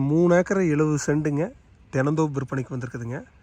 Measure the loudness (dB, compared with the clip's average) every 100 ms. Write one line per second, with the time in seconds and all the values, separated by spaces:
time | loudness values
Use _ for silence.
0 | 2 4 4 4 2 2 2 2 2 0
1 | 0 0 0 -2 -4 -8 _ -20 -8 -2
2 | 0 0 0 -2 -6 -6 -6 -8 -10 -10
3 | -10 -10 -12 _